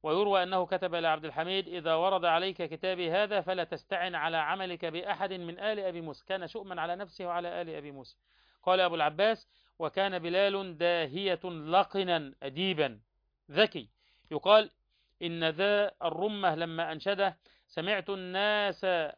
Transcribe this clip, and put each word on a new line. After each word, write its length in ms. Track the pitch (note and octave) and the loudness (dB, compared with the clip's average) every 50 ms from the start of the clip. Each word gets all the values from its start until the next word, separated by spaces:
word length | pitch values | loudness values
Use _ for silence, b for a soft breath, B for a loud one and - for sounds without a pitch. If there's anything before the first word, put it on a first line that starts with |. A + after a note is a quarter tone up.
ويروى 400 | - D#3 D#3 F#3 G#3 G#3 G3 F#3+ | 0 2 2 2 4 4 4 4
أنه 240 | F3+ F#3 F#3+ F#3 F3+ | 4 2 0 0 0
كتب 280 | - F#3+ F3+ F#3 F3+ E3+ | 0 -2 -2 -2 -2 -2
إلى 140 | E3+ E3 E3 | 0 2 2
عبد 160 | D#3 D#3 D#3 | 2 0 -2
الحميد: 440 | D#3 - D3 E3 F3 F#3+ F#3+ F#3 - | -6 -4 -4 -2 -2 -2 -2 -2 -4
"إذا 260 | F3 F3 D3+ D#3+ D#3+ | -8 -4 0 2 2
ورد 300 | D#3+ F3 F#3+ G3 F3+ E3+ | 4 4 2 2 2 2
عليك 380 | E3+ D#3+ E3+ F3+ G3 F3 - | 4 2 2 2 -2 -4 -6
كتابي 480 | E3+ D#3 D#3+ D#3 - F#3 F#3 F3 F3+ E3 | -6 -6 -6 -4 -4 -4 -2 -2 -2 0
هذا 300 | E3 G3 G#3+ G3 G#3+ G3 | 2 2 0 2 0 -2
فلا 240 | D#3+ F#3 F#3 F3+ E3+ | 0 -2 -2 -2 -2
تستعن 500 | - E3+ D#3 _ _ G3+ F3 F3 F#3 F3 | -4 -6 -10 _ _ -4 -4 -2 -4 -2
على 220 | D#3+ D3 E3 E3 | -2 -2 0 0
عملك 480 | D#3+ D3+ D3+ F3+ G3 F#3+ F3+ F3 D#3+ F3+ | 0 0 -2 -2 -4 -4 -6 -6 -6 -6
بأحد 480 | E3 D#3 E3+ F3+ G3+ G3+ - G3+ F#3+ | -6 -6 -6 -4 -4 -4 -2 -2 -4
من 260 | F#3+ F3+ F3 E3+ F3 F#3 | -4 -8 -8 -10 -10 -6
آل 220 | G3+ G#3+ A3 G#3 | -4 -4 -4 -2
أبي 200 | G3 F#3 E3+ E3+ | -4 -6 -6 -6
موسى." 240 | E3 D#3 C#3 - _ | -10 -10 -12 -14 _
كان 200 | - F#3+ F#3+ F3 | -8 -6 -6 -6
شؤما 340 | D#3+ - A3+ G3+ F#3+ F#3 F3 | -10 -10 -12 -10 -8 -6 -6
على 160 | D#3 E3+ F3 | -4 -4 -4
نفسه 300 | F#3 G3+ E3+ - - F#3 | -6 -8 -14 -12 -10 -8
وعلى 340 | F3 F3 F3 F3 F3 F3 F3 | -4 -4 -4 -4 -4 -6 -6
آل 80 | F3 E3 | -6 -6
أبي 200 | D#3+ D3+ C#3+ D3 | -8 -10 -10 -12
موسى. 260 | C#3 C3+ B2 - _ _ b b b b b b b b | -14 -14 -16 -18 _ _ b b b b b b b b
قال 180 | _ F3+ F#3 F#3 | _ 4 4 6
أبو 140 | F#3 F3 E3 | 4 2 4
العباس: 540 | E3 D3+ D3+ D3+ D#3+ G3+ A3 A3+ - - b b b b b b - | 2 2 2 4 4 4 4 4 0 -6 b b b b b b -6
"وكان 400 | E3 D3 - F#3+ G3 G3 F#3 F3 | -6 -2 0 0 0 0 0 -2
بلال 600 | D#3+ E3+ F3 F#3+ G3+ G3+ G3 G3 G3 F#3 E3+ D3+ | -2 0 2 4 4 4 2 0 -4 -6 -4 0
داهية 640 | E3+ F3 F3 E3+ E3 C3+ C3 F3+ G3 F#3+ F3+ E3 - | 2 2 2 2 0 -2 -2 -2 0 0 0 0 -2
لقنا 920 | F3+ E3+ D#3+ D3+ D#3 E3+ G3 G3 - - G3 F#3+ F3+ F3 D#3+ D3 C#3 C3+ _ | -8 -8 -6 -2 4 4 4 4 4 0 -2 0 2 0 0 0 -6 -12 _
أديبا 580 | C3+ C#3 C3 D#3+ F#3 F#3+ F3+ D3+ D3+ C3 A2+ G#2+ _ _ _ _ _ _ _ _ _ - | -12 -8 -4 -2 0 0 2 2 0 0 -2 -10 _ _ _ _ _ _ _ _ _ -4
ذكي." 380 | C#3+ F3 A3 G#3+ - D#3+ G#2+ - _ b b b b b b b | 4 4 4 4 2 -10 -12 -12 _ b b b b b b b
يقال 400 | - D3 - F#3 G#3+ G#3+ G#3+ - _ _ _ _ _ _ _ _ _ _ | -6 0 6 8 8 8 8 4 _ _ _ _ _ _ _ _ _ _
إن 260 | F3+ E3+ E3+ E3+ E3 D#3+ | -6 -6 -2 0 0 0
ذا 440 | D#3 D#3 G3 G3+ G#3 G3+ G#3 G3 - _ | 0 2 2 2 4 2 2 0 -4 _
الرمة 520 | - E3+ D#3+ D#3+ F#3+ G#3+ G#3+ G3+ F#3+ F3 D#3 | -4 -4 -2 -2 -4 -4 -2 0 0 0 0
لما 380 | D#3+ E3+ E3 E3 E3 E3 D#3+ | 0 -2 -4 -2 -4 -4 -4
أنشده: 460 | D#3+ D3+ - G3 G3+ F#3 G3 F#3+ D#3+ b b b b b b | -6 -4 -2 -2 0 0 0 -2 -2 b b b b b b
"سمعت 440 | b - D#3+ D#3+ F#3+ G#3+ G3 - - | b -8 -4 -2 0 -2 -2 -2 -4
الناس 760 | G3 F#3+ F#3 F3+ F#3 F#3+ G3+ G#3 G#3+ G#3 G#3 G3 F3+ - - F#3 F3+ E3+ D#3 C#3+ - | -6 -6 -6 -4 -2 0 2 2 2 2 0 0 -2 -2 0 0 2 2 0 -2 -6